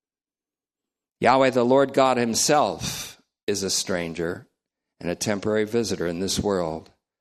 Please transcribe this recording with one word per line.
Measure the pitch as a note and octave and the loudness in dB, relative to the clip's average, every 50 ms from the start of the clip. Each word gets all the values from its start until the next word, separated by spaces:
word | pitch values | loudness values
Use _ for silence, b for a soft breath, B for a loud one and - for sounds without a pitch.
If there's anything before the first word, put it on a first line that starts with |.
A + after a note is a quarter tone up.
| _ _ _ _ _ _ _ _ _ _ _ _ _ _ _ _ _ _ _ _ _ _ _ _ | _ _ _ _ _ _ _ _ _ _ _ _ _ _ _ _ _ _ _ _ _ _ _ _
Yahweh, | - A2 B2+ C3+ C3+ C3 | 4 4 6 6 4 4
the | B2 B2+ A#2+ | 4 2 4
Lord | B2 C3 C#3 C#3 C3+ - | 4 4 4 4 4 2
God | C#3 C3 C3 B2+ B2 | 2 4 4 2 2
himself, | A#2+ A#2 A2 - - - D3 D3+ B2+ G2+ E2 - - - - - - - - - _ _ _ _ _ - | 0 -2 -2 -2 0 2 2 2 2 0 -2 -4 -8 -8 -8 -10 -12 -14 -18 -20 _ _ _ _ _ -4
is | G2+ F#2+ G2 | -4 -2 -2
a | F#2 | -2
stranger | - - - - F#2+ F2 E2+ E2 D#2+ F2 E2+ E2 F#2 A2 - _ _ _ _ _ _ _ _ _ _ _ | -4 -4 -4 -4 -4 -4 -4 -6 -6 -6 -6 -6 -6 -8 -12 _ _ _ _ _ _ _ _ _ _ _
and | E2 E2 | -6 -6
a | F2 | -6
temporary | - - A2 G#2 G2 - G#2+ G#2+ A2 G#2+ | -4 -2 -2 -2 -2 -2 0 0 0 0
visitor | G#2+ A2+ A#2 A#2 - F#2+ E2+ E2 F2 | 0 -2 -2 -2 -2 -4 -4 -4 -4
in | E2+ F2 | -4 -4
this | F#2+ F#2 - G#2 | -4 -4 -2 -2
world, | G2+ G#2 G2 F#2 F2 D#2+ D#2 D#2+ - - _ _ _ _ _ _ | 0 0 0 0 -2 -4 -6 -8 -10 -16 _ _ _ _ _ _